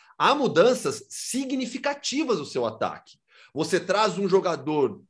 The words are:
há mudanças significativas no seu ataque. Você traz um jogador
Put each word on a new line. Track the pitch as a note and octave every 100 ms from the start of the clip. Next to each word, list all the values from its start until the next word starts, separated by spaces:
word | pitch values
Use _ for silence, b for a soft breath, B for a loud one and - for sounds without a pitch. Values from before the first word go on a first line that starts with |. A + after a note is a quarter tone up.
| b b
há | F3
mudanças | C#4+ A#3+ D3 A3+ B3+ C#3+ A#2+ -
significativas | - - B3+ C4+ C4 B3+ C#4 C#4+ C#4+ - C4+ C4 F#3
no |
seu | C#3 C3+ A#2
ataque. | A2+ F#2 D2 - - _ b b
Você | C3+ E3 F#3
traz | - G3 G#3+ F3
um | G3
jogador | F#3+ F3+ D#3 C3+ D3+ B2+ G2